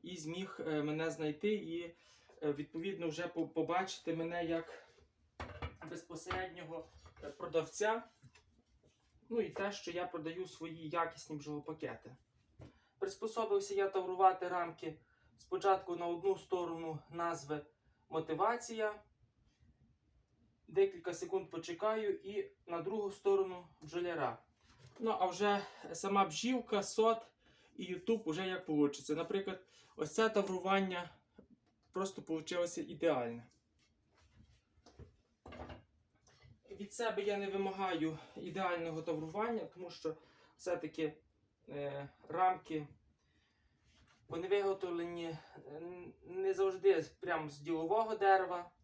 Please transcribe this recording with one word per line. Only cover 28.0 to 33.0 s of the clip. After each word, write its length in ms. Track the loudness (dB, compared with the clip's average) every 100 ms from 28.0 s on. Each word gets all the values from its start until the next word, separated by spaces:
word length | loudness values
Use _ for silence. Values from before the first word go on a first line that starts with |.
| 2 2
уже 220 | 2 -2 -2
як 200 | -4 0
получиться. 480 | 4 4 4 -2
Наприклад, 500 | -2 0 -2 -2 -6 -12 -20 -18 -6
ось 180 | -2
це 140 | 4 4
таврування 840 | 4 2 0 4 4 4 0 -6 -14 _ -20 -20 -20 _ _ _
просто 300 | -2 -2 -4
получилося 580 | -4 -4 -2 0 0 -2
ідеальне. 680 | -6 2